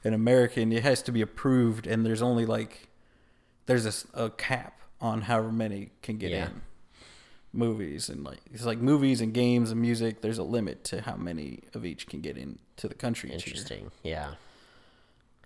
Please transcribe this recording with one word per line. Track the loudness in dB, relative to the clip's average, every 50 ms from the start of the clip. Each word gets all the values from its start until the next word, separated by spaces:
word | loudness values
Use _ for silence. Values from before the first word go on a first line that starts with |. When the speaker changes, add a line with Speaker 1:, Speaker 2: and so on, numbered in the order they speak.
| 0
Speaker 1:
an | 0 2
American, | 4 6 8 8 8 8 6 4 2 2 2
it | 2 4 4
has | 4 4 2 2
to | 0
be | 0 0
approved, | 0 0 -2 -2 2 4 6 6 6 4 4 0 -2
and | 0 0 2 2
there's | 2 2 2
only, | 2 2 2 2 2
like, | 2 0 -2 -2 -6 -10 -16 -20 -20 _ _ _ _ _ _ _ _ _ _ _ _ _ _ _
there's | 2 2 2 2
a | 0
s-, | -2 -4 -8 -8 -4
a | -4 -4 -4
cap | -4 -6 -4 -2 -2 -4 -4 -8 -16 -20 -20 -20 -12 -6
on | -4 -2 -2 -2 0
however | 0 2 2 2 0
many | 0 -2 -2 -2 -4 -6 -10 -12 -16 _
can | -10 -8 -6 -6
get | -4 -4
Speaker 2:
Yeah. | -2 -2 -4 -4
Speaker 1:
in. | -6 -10 -12 -14 -16 -18 -20 -20 _ -20 -20 -20 -20 -20 -20 -20 -20 -20 -20 -8
Movies | -2 0 0 0 0 -2 -4 -6 -6 -8 -8 -8
and, | -8 -10 -12
like, | -12 -14 -16 -18 -18
it's | -12 -6 -4
like | -4 -2 0
movies | 4 4 6 6 6 4 4 4
and | 2 0 2
games | 2 4 4 6 4 4 2
and | 0 0
music, | 2 2 2 2 0 -2 -2 -2
there's | -4 -4 -2 -2
a | -4
limit | -2 -2 -2 -2 -4 -6 -8 -8
to | -8 -8 -8
how | -6 -8 -8
many | -6 -6 -6 -6 -8 -8 -10 -12 -14 -16 -16 -12
of | -10 -8
each | -8 -10 -10 -12 -12
can | -12 -10
get | -8 -8 -10 -10
into | -10 -12 -14 -16 -18 _ _ -10 -10 -10
the | -8
country | -6 -4 -4 -4 -4 -6 -8
each | -10 -10 -10
year. | -10 -10
Speaker 2:
Interesting, | -10 -10 -10 -10 -12 -12 -14 -16 -10
yeah. | -8 -6 -6 -6 -6 -8 -12 -14 -18 -20 -20 -20 -20 -20 -20 -20 -20 _ _ _ _ _ _ _ _ _ _ _ -20